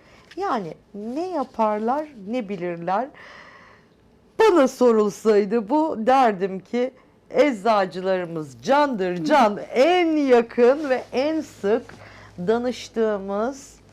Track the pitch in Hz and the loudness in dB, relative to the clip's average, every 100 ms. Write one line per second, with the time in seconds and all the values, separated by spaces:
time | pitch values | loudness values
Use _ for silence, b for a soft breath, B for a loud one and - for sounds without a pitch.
0 | B B B - 392 247 165 - _ 202 | B B B -8 -4 -4 -6 -14 _ -14
1 | 220 269 370 320 254 - 214 214 220 285 | -10 -8 -6 -6 -8 -2 0 0 -2 -4
2 | 302 247 190 247 196 190 175 170 170 196 | -6 -14 -8 -6 -6 -8 -6 -6 -4 -4
3 | 277 B B B B B B B B _ | -4 B B B B B B B B _
4 | _ _ _ - 440 349 254 - 247 220 | _ _ _ 2 4 6 4 4 4 4
5 | 208 - 220 208 202 233 202 302 311 220 | 2 0 2 2 2 -2 0 0 0 -2
6 | 220 269 240 190 190 190 - 240 254 _ | 2 4 4 0 -6 -6 -6 -4 -4 _
7 | b b _ - 294 214 220 208 190 175 | b b _ 2 2 2 0 0 0 -4
8 | 190 185 170 165 147 120 156 277 285 220 | -4 -2 -4 -8 -10 -10 0 2 2 0
9 | 185 180 156 294 214 208 - 226 311 359 | -4 -2 2 4 4 0 -6 0 2 4
10 | 330 302 277 240 233 - 240 285 294 254 | 2 0 4 2 2 2 2 2 -2 -4
11 | - 247 294 320 - - 196 240 - - | -4 -4 -2 -4 -8 -6 -2 -2 -4 -20
12 | B B B - 180 240 247 233 - 226 | B B B -10 -2 -2 -2 -6 -8 -2
13 | 220 202 196 202 240 277 - - _ | -2 -2 -6 -4 -4 -6 -18 -20 _